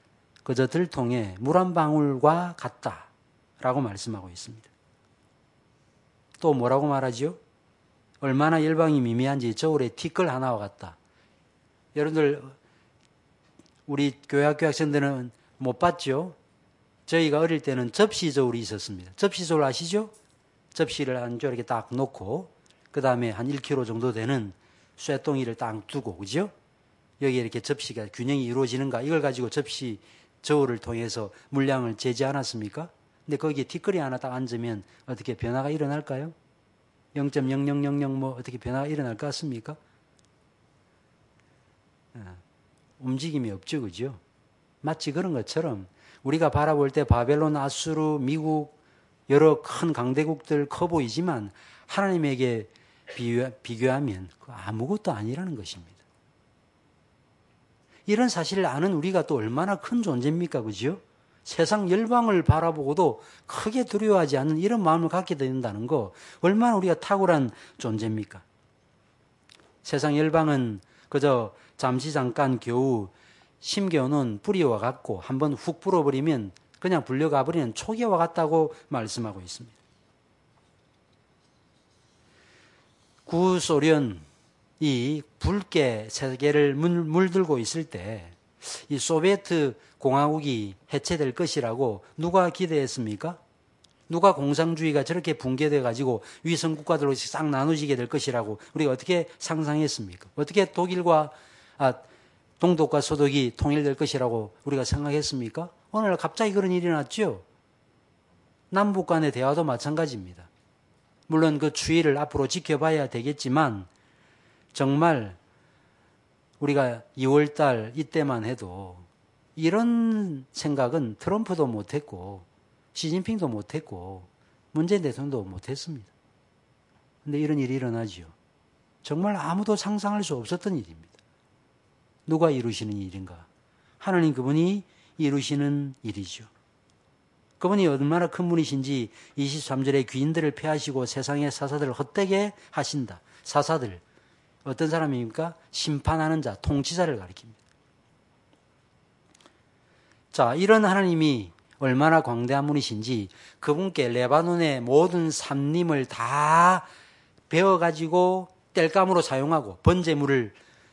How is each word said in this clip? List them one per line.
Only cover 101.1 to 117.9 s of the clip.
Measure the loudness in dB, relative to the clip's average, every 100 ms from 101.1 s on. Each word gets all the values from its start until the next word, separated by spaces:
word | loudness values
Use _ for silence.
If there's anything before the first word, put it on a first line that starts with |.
| 4 2 -6 -20 -20 -18 0
아, | 0 0 -8 -20 _ _ _ _
동독과 | 2 4 2 2
서독이 | 0 2 2 2 0 -2
통일될 | 0 0 0 0
것이라고 | -2 -2 -2 -2 -6 -10
우리가 | -4 -4
생각했습니까? | -2 -2 0 -2 -2 -4 -6 -8 -10 -14 _
어느 | -2 0
날 | 0
갑자기 | -2 0 0
그런 | 2 2
일이 | 2 2
났죠. | 0 -2 -2 -2 -2 -10 _ _ _ _ _ _ _ _ _ _ _ _
남북 | 0 2 2 2
간의 | 2 2
대화도 | 0 0 2
마찬가지입니다. | 0 -2 -2 -2 -2 -4 -12 -18 -20 _ _ _ _ _ _ _ -2
물론 | 4 4 4
그 | 0
추이를 | -2 2 4 4 2
앞으로 | 0 -2 -2
지켜봐야 | -2 -2 0 2 0 -2
되겠지만 | -4 -6 -4 0 2 2 -2 -10 _ _ _ _ _ _ _ _
정말 | -2 0 4 4 2 -2 -12 _ _ _ _ _ _ _ _ _ _ _ _
우리가 | 0 2 2 -2 -10 -4
이월 | 4 4 4
달 | 2 2 2 -2